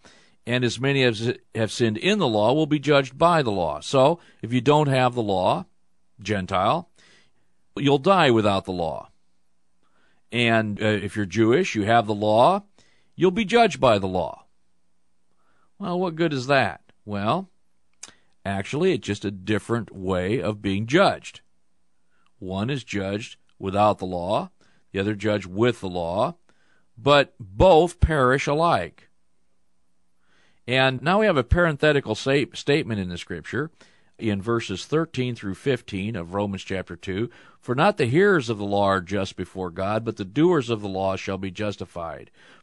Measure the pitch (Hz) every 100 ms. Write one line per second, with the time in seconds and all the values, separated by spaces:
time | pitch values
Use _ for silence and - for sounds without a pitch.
0 | - - _ _ - 123 120 110 139 139
1 | 127 107 117 - _ 110 107 - 117 110
2 | 175 214 139 107 110 151 151 151 135 139
3 | 131 135 170 165 123 98 80 73 - 139
4 | 135 170 - _ 110 123 120 147 147 131
5 | 123 123 104 92 95 156 185 _ _ _
6 | _ - 101 101 90 92 104 160 - _
7 | _ _ _ _ _ _ _ - 143 143
8 | 160 190 147 113 104 98 95 90 80 60
9 | - _ _ _ _ _ _ _ _ _
10 | _ _ _ 120 117 113 107 98 107 104
11 | 98 107 98 101 110 143 190 107 101 117
12 | 107 104 107 110 143 202 - _ _ _
13 | _ - 180 185 202 233 220 135 131 104
14 | 95 92 78 - - _ _ _ _ _
15 | _ _ _ _ _ _ _ _ 196 180
16 | 185 160 170 135 123 139 101 - _ _
17 | 104 101 107 170 190 _ _ _ _ _
18 | - _ _ _ 98 98 101 139 185 131
19 | - 104 101 98 95 104 - 117 98 95
20 | 92 92 90 120 98 104 101 98 113 160
21 | 180 85 - - _ _ _ _ _ _
22 | _ _ _ _ 95 95 113 143 - 101
23 | 95 104 120 - _ _ 98 98 107 92
24 | 92 90 87 120 185 - _ _ _ 95
25 | 101 101 107 104 92 95 120 113 95 87
26 | 82 95 143 - _ _ _ _ _ -
27 | 139 143 - - 101 104 185 160 170 -
28 | 156 151 127 135 - 147 170 120 85 -
29 | _ _ _ _ _ _ _ _ _ _
30 | _ _ _ _ _ _ - 131 131 127
31 | 143 202 214 147 113 170 170 143 156 143
32 | 110 107 135 143 117 - - 151 113 104
33 | 90 87 - 85 - 107 156 - - _
34 | _ - 110 101 104 117 - 92 - 151
35 | 160 131 123 117 98 92 139 123 - 98
36 | 104 110 85 101 104 95 - 95 - 87
37 | - 95 120 - - _ - 127 196 208
38 | 120 147 208 175 117 104 101 101 98 95
39 | 85 101 95 - 90 95 90 87 95 110
40 | 113 107 95 117 175 165 117 110 101 95
41 | 95 95 - 95 98 90 104 98 95 87
42 | 82 71 - _ - -